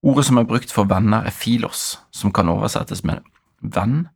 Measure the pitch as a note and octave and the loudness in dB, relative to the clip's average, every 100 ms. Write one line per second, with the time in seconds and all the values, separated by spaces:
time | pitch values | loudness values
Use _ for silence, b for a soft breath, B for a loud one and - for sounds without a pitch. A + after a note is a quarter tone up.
0 | - C3+ C3 B2 A#2 A#2 - - G2+ F#2+ | 4 2 4 4 4 0 -2 0 2 4
1 | G#2+ A2 G#2 - - A#2 - - - - | 4 2 0 -6 -2 0 -2 -6 -8 -10
2 | _ - G2+ F#2+ E2+ F2+ G#2+ - - F#2 | _ -4 -2 0 0 0 -2 -4 -6 -6
3 | D#2+ - _ _ _ _ - G#2 G#2 C#3+ | -4 -6 _ _ _ _ -6 -2 0 -2
4 | E3+ | -4